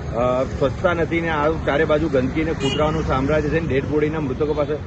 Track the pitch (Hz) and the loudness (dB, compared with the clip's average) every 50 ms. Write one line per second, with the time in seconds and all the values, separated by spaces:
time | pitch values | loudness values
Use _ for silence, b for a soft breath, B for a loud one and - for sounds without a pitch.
0 | - - 110 113 123 127 127 127 135 117 - - 147 135 - - - 180 175 170 | -6 -4 -2 0 2 2 2 2 0 -2 -2 0 0 0 0 0 0 0 2 0
1 | 160 139 170 170 165 165 160 147 147 156 165 151 - 147 139 147 156 151 156 151 | 0 0 -2 -2 -2 0 0 0 0 0 0 0 0 0 0 2 2 2 2 2
2 | 160 165 139 131 127 131 127 160 156 165 156 - 139 135 135 143 151 156 156 160 | 2 2 2 2 0 0 0 0 0 0 -2 -2 -2 -2 0 0 0 0 0 0
3 | 147 - 143 131 135 139 151 156 151 151 165 165 160 147 127 139 135 139 147 151 | 0 0 0 0 2 2 2 2 2 0 0 0 0 0 0 0 0 0 0 2
4 | 147 156 156 160 151 131 127 117 147 147 151 147 143 135 151 143 - | 2 0 0 -2 -2 -2 -2 -2 -2 0 0 0 -2 -2 -4 -6 -6